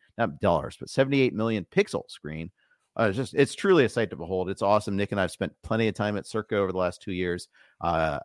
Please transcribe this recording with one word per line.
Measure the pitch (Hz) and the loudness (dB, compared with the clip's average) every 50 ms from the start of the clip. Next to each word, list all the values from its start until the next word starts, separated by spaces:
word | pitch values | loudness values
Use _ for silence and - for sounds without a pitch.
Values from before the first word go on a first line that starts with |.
| _ _ _ - | _ _ _ -2
not | 117 95 73 - | -2 -2 -2 0
dollars, | - 98 87 78 69 - - - | 2 2 2 2 0 -4 -10 -14
but | - - | -14 -4
seventy-eight | - - 139 135 143 139 131 127 - | 0 0 2 2 4 2 2 2 2
million | 104 110 113 113 104 90 - - | 0 -2 0 0 -2 -4 -2 0
pixel | 190 202 - - 82 - - | 0 0 0 -2 -6 -8 -8
screen. | - - - 73 78 80 82 92 - _ _ _ _ _ _ _ _ - | -14 -14 -12 -10 -10 -8 -10 -12 -14 _ _ _ _ _ _ _ _ 0
Uh, | 117 | 0
it's | 107 95 | 2 2
just, | 117 135 110 - | -2 -4 -2 2
it's | - 139 139 - | 2 2 2 2
truly | - - 196 185 165 131 | 0 2 4 6 6 6
a | 104 | 4
sight | - 123 110 95 | 2 0 -2 -2
to | - | -4
behold. | - 82 82 95 92 92 90 | -8 -6 -4 -2 -2 -2 -2
It's | 95 - | -4 -2
awesome. | - 98 104 107 101 - 101 | 2 4 4 4 2 0 -2
Nick | 98 104 - - | -2 -2 0 0
and | 101 | 0
I | 95 | 0
have | 87 | 0
spent | - - 101 85 - _ - | -2 -4 -6 -6 -6 _ -6
plenty | - 110 110 113 110 | -2 0 0 0 0
of | 98 | 0
time | - 104 104 104 101 | 0 -2 -2 -2 -4
at | - | -6
Circa | - - 110 104 - 113 | -6 -6 -6 -4 -2 0
over | 101 98 92 90 | 0 0 0 0
the | 92 | 0
last | 90 87 87 - | -2 -2 -2 -6
two | - - 95 | -8 -8 -4
years. | 90 92 90 87 90 - - _ _ _ _ _ _ | -4 -2 -2 -4 -4 -8 -14 _ _ _ _ _ _
Uh, | - 85 85 82 80 78 73 69 | -2 0 0 2 0 0 -2 -4